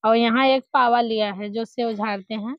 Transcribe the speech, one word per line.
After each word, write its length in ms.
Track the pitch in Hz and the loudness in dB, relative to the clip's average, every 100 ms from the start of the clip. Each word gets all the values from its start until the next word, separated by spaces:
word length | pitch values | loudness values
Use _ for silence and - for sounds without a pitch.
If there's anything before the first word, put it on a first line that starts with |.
और 120 | 220 233 | 4 4
यहाँ 300 | 233 233 269 | 4 2 2
एक 180 | 262 - | 2 0
पावा 280 | 277 247 240 | 2 4 2
लिया 320 | 233 220 208 | 0 -2 -2
है 160 | 190 208 | -4 -8
जो 160 | 208 | -8
सेव 280 | 226 - 233 | -8 -4 -4
झाड़ते 420 | 214 220 202 190 | -2 -4 -6 -8
हैं। 220 | 220 214 | -10 -8